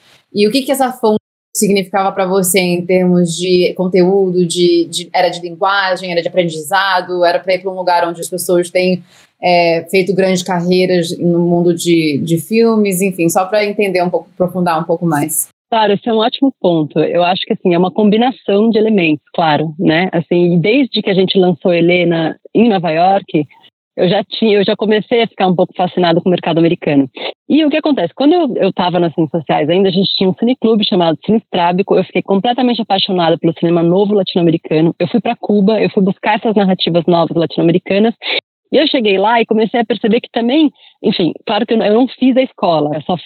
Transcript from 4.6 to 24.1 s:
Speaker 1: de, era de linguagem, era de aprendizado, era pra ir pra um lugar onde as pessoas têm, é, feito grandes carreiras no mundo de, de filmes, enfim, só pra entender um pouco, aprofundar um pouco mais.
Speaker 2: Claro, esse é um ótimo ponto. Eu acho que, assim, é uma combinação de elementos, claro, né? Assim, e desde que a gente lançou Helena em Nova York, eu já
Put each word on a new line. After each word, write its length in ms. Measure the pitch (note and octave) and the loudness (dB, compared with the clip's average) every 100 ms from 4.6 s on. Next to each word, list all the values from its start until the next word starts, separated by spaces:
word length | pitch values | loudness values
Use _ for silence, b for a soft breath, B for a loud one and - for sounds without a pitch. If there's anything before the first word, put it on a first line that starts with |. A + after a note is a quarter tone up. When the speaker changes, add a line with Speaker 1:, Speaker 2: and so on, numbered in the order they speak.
| F3 E3+ E3 | 2 2 0
Speaker 1:
de, 200 | E3+ F3 | -6 -6
era 160 | F3+ F3+ | -2 -2
de 120 | E3+ | -2
linguagem, 680 | F3 E3 F#3+ G3+ F#3+ F3+ F#3 | -10 -4 -2 0 -2 -4 -4
era 100 | E3+ | -4
de 60 | E3+ | -2
aprendizado, 960 | F3+ E3+ D#3+ D3 F#3+ G3 F#3 F3+ F3+ E3+ | -2 -2 -4 -4 -2 0 -2 -2 0 0
era 140 | F3 | 0
pra 140 | F#3 | 0
ir 60 | F3+ | -2
pra 120 | F#3+ | -4
um 40 | F#3 | -6
lugar 320 | F3+ F3 F3 | -2 0 0
onde 140 | E3+ | -6
as 80 | E3 | -8
pessoas 400 | F3+ F3 F3 F3 | -8 -2 0 0
têm, 340 | F#3 F#3 F3+ b b b _ | 0 0 -2 b b b _
é, 440 | F3 F3 E3+ E3 E3 | 0 2 2 0 0
feito 240 | F#3+ F#3 | -2 0
grandes 300 | F#3 F#3+ F#3 | 0 0 0
carreiras 760 | F3+ F3+ F3 F3+ F#3 F3+ E3+ F3 | -2 -2 0 0 2 0 -2 -2
no 220 | F3 E3+ | -2 0
mundo 340 | F3 F3 F3 | 0 2 0
de, 440 | E3 E3+ E3+ D#3 C#3 | 0 0 0 2 -2
de 200 | D#3+ E3 | -2 -4
filmes, 640 | - A3 A3+ A3 G3+ F3+ | -2 0 2 2 0 0
enfim, 280 | G3 F3+ E3+ | -2 -2 -2
só 160 | F#3+ F#3+ | 0 0
pra 200 | G#3+ G#3 | -2 -2
entender 360 | G#3 G3+ F3+ | -2 -2 0
um 80 | F3 | -2
pouco, 200 | E3+ E3+ | -4 -8
aprofundar 460 | _ F3+ F#3 F3 D#3+ | _ -4 -2 -2 -2
um 40 | |
pouco 220 | E3 E3 E3+ | -2 -2 0
mais. 420 | D3 D3+ - - _ _ | -2 -2 -4 -8 _ _
Speaker 2:
Claro, 220 | A3+ G#3+ | 0 2
esse 160 | G3+ - | 0 0
é 40 | |
um 40 | A3 | 0
ótimo 340 | A3 - C4+ - | 0 0 -2 0
ponto. 400 | F3+ E3+ D3+ E3 | 0 0 0 -2
Eu 240 | D#3 E3+ | 0 0
acho 180 | F3 F#3 - | 0 -2 -4
que, 80 | |
assim, 200 | F3+ F#3+ | -4 0
é 40 | E3+ | 2
uma 140 | F3+ | 0
combinação 800 | - G#3+ G#3+ B3 - - G3+ A3+ | 2 2 2 0 -2 -2 0 2
de 80 | A3 | 2
elementos, 460 | A3 G#3+ E3+ D3+ - | 2 2 2 -2 -4
claro, 400 | - E3 D3 D#3 D#3 | -2 0 0 -2 -2
né? 320 | E3 D#3 F#3 | 0 2 0
Assim, 440 | E3+ - F3 F3 F3 | -2 -2 0 2 2
e 20 | |
desde 440 | F#3 B3+ C4 - | 2 2 0 -2
que 80 | G#3 | -2
a 40 | |
gente 240 | F#3+ F#3 G3 | 0 0 2
lançou 340 | F3+ F3+ G3 | 2 0 0
Helena 640 | F3 E3+ F3+ E3+ E3 D#3+ - - - | 2 2 2 0 0 -2 -6 -4 0
em 120 | A#3 | 2
Nova 220 | F#3+ E3+ | 2 -2
York, 560 | D#3 F3+ G3 F#3+ D#3 D3 b b _ _ - | 0 2 2 0 -4 -4 b b _ _ -2
eu 140 | |
já 140 | F3+ | 0